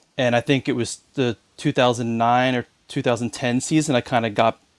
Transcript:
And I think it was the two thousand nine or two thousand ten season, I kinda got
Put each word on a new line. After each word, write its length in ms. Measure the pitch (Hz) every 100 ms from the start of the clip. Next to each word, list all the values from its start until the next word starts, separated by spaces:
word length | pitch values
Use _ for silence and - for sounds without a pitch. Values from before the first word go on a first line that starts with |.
| _ -
And 180 | 127
I 60 | 120
think 280 | 117 139 135
it 40 |
was 280 | 123 113 - _
the 220 | - 123 110 _ -
two 140 | 147
thousand 440 | 139 123 117 120 113
nine 380 | 117 120 127
or 120 | 123 117 _ _
two 140 | 143
thousand 300 | 131 120 120
ten 260 | - 127 123
season, 340 | - 156 151
I 60 | 127
kinda 300 | - 123 113
got 300 | 104 113 - _